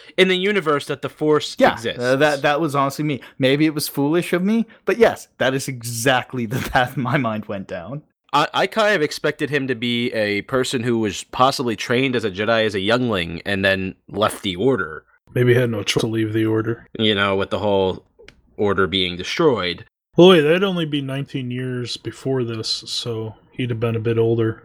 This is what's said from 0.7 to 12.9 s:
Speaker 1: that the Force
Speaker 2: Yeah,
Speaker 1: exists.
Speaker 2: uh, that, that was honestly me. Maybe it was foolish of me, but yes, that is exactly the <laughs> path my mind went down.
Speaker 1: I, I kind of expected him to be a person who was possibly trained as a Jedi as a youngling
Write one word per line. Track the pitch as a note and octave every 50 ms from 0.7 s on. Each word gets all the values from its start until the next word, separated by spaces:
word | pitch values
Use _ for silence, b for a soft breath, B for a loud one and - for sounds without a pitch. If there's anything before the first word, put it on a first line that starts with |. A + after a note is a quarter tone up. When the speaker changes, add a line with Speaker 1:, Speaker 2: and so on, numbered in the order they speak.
| D3 C#3+ -
Speaker 1:
that | - C#3+ C3
the | - B2+
Force | - - D#3 D3+ D3+ D3 - - - -
Speaker 2:
Yeah, | C4 A#3+ E2+
Speaker 1:
exists. | F2 A2 A#2 - A#2+
Speaker 2:
uh, | A#2+ B2 C3
that, | C3+ D3+ D3+ D3 C#3
that | C#3 D3 D3 D3
was | E3 D3+ C3+
honestly | C#3+ C3+ C#3 C3+ - D3+
me. | D3+ C#3+ A#2 B B B B
Maybe | C3+ C3 C3+ D3 D#3
it | D#3+ D3
was | D3+ - -
foolish | - - C#3 C#3+ D#3+ F3 E3 -
of | - F3
me, | F3+ G3 A3 A#3 A3+ - B B B
but | B F#3+ -
yes, | A3 F#3 - - - - _ -
that | A#2+ B2+ C3+
is | C3+ C3 -
exactly | C3+ B2 A#2 A#2+ A#2 A#2 A2+ C#3 C3 B2 A#2 - - B2+ A#2+
the | G#2 A#2+ B2 G#2 -
<laughs> |
path | - C#3 B2 B2 C3
my | C#3+ B2+ A#2 - D3+
mind | B2+ A2+ A2 G#2+ G2+ -
went | G#2 G2 F#2+ -
down. | F#2+ F#2 E2 F#2+ C3 D3+ - _ _ _ _ _
Speaker 1:
I, | - C#3+ D3 - -
I | C3 E3 G3
kind | - A3+ A3 G#3 G#3
of | F3
expected | D3+ D3 - - - D#3 C#3+ - D3+ C#3
him | C#3+ C#3+ C3+ B2+
to | B2+
be | A2+ A#2+ A#2+ A#2+ A#2+ A#2+ A#2+ -
a | A2+ G#2+ G#2 G#2 G2+ F#2+
person | - C3 B2+ B2+ - - C3 A2+
who | B2 A#2 A2+
was | A2 G#2 F2+ - -
possibly | - - - B2+ C3+ C3+ - C3 B2+ A#2+
trained | - - - B2 A#2+ C3 C#3 B2
as | A#2+ G#2+
a | G#2+
Jedi | F2+ F#2 G#2+ A2 A#2 A2 A2
as | A2 G2+
a | G2+
youngling | F#2+ G2+